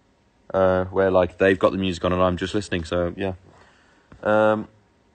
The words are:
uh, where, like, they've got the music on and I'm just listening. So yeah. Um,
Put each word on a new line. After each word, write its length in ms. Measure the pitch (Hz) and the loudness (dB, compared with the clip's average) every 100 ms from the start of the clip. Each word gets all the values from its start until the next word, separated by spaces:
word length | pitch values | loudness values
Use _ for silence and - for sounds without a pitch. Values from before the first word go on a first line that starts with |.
| _ _ _ _ - | _ _ _ _ -6
uh, 320 | 95 92 92 92 | 0 2 2 -2
where, 260 | 92 95 | 0 2
like, 260 | 92 87 - | 2 2 2
they've 220 | 95 95 | 2 4
got 120 | - | 0
the 60 | 95 | 0
music 260 | 95 82 | -4 -2
on 80 | 90 | -2
and 100 | 90 | 0
I'm 160 | 92 87 | 0 0
just 160 | 92 | -4
listening. 300 | 104 98 92 80 | -6 -4 -6 -4
So 280 | 87 87 82 | -4 -4 -4
yeah. 180 | 95 92 - - - _ _ _ _ - | -8 -8 -16 -20 -20 _ _ _ _ -8
Um, 440 | 107 107 107 107 - _ _ _ _ | 0 2 2 0 -4 _ _ _ _